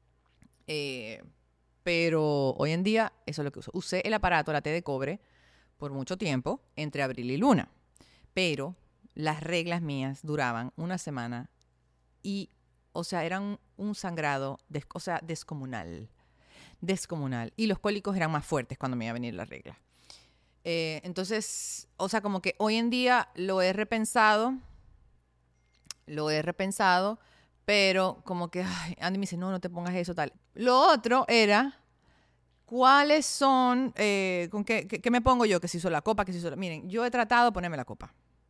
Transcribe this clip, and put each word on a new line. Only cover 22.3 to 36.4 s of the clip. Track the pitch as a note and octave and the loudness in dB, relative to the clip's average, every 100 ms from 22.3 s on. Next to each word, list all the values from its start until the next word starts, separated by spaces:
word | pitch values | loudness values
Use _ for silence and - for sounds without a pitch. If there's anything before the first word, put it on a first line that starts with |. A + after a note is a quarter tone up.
| F#3+ | -2
que | F#3+ - | -2 0
hoy | G#3+ A3+ | 0 2
en | A#3 | 0
día | B3 B3 B3 - - | 2 2 2 0 -4
lo | F#3 F#3+ | -2 2
he | F#3 | 2
repensado, | G3 G#3+ A3+ A3 A#3+ G#3+ G#3+ A#3+ C4 - - - - _ _ _ _ _ _ _ _ - - - | 0 -2 -2 0 4 6 6 2 -2 -10 -20 -20 -20 _ _ _ _ _ _ _ _ -20 -20 -12
lo | D3+ D3+ | -4 0
he | D3+ | 0
repensado, | D#3 - F#3+ - G3 F3+ G3 A3+ _ _ _ _ | 0 -2 -2 2 4 4 2 -4 _ _ _ _
pero | - G#3 G3 F#3 F#3 - - | 2 4 6 4 2 -2 -6
como | F3+ E3+ | -6 -4
que, | F3+ | -4
ay, | F#3 F3+ E3 E3+ | -4 -4 -8 -6
Andy | F3 F#3+ | -4 -2
me | |
dice, | G3 F3 | -2 -4
"No, | F#3 | -4
no | F#3 | -4
te | F3+ | -6
pongas | F3 F3 F3+ | -8 -4 -4
eso", | F3 | -4
tal. | E3+ D3 - _ | -4 -4 -6 _
Lo | - B3 B3+ | -2 4 8
otro | F4 C#4+ A3+ B3 - | 8 6 4 2 4
era, | A#3 G#3 G#3 C4+ - _ _ _ _ _ _ _ _ - | 4 6 6 2 -4 _ _ _ _ _ _ _ _ -6
¿cuáles | A#3+ C4 C#4 D4 D4+ - | 4 8 8 6 4 2
son, | - C4+ C4 B3 B3 C4 - | 2 4 4 4 2 0 0
eh, | G#3 G3 F#3+ F3+ E3+ | 2 2 0 0 -2
con | G#3 | -4
qué, | G#3 A3 F#3 | -2 -2 -2
qué, | G3+ | -4
qué | A#3+ | 2
me | A#3+ | 2
pongo | B3 B3 A3+ | 4 4 4
yo? | F3+ | 2
Que | F3 | 0
si | F3 | -2
uso | F3 | 0
la | D#3 | 0
copa, | G#3+ G#3+ F#3 | 0 0 -2
que | |
si | |
uso | F3 | -4